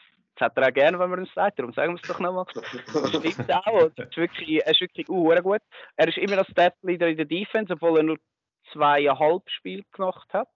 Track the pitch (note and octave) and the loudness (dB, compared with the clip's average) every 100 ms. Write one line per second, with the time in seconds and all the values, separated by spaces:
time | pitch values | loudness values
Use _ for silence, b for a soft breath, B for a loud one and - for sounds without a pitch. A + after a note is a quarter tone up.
0 | b b _ - A#2+ - C3 C3 D3 F3 | b b _ -4 -2 2 2 4 2 2
1 | F3+ F3+ F#3 - G3+ - B2 B2+ D#3 F3 | -2 -4 -6 -2 -2 -2 -8 -4 -4 -4
2 | - - F3 F#3 F3+ - - B2 - D#3 | -10 -6 -4 -4 -8 -10 -12 -14 -6 -4
3 | - D#3+ D#3+ D#3+ - F3 G#3 G#3+ D#3+ - | -2 -2 -4 -6 -2 -2 2 4 4 2
4 | - - E3+ - D#3+ D#3 D#3 D#3+ F#3 - | -12 -6 -6 -6 -2 -2 2 0 -2 -10
5 | D#3+ F#3+ D#3+ E3+ F3+ G#3 _ B B - | -6 0 4 4 2 -2 _ B B 0
6 | E3 C#3 G3 G3 F#3+ - F3 - F#3 F3 | 0 0 -2 0 0 4 2 2 -6 0
7 | E3+ D#3+ D3+ E3+ G#3 A3 G#3+ E3 E3+ D#3+ | 0 0 -4 -4 -4 -4 -4 -2 2 4
8 | D#3+ D#3 _ _ _ _ _ D3+ D3 C#3+ | 2 -2 _ _ _ _ _ 0 2 4
9 | C#3+ C3 D3+ F3+ - - - F#3+ - - | 2 2 2 2 -4 -12 -10 -12 -12 -6
10 | F#3+ - _ G3 C4 | -6 -6 _ -6 -6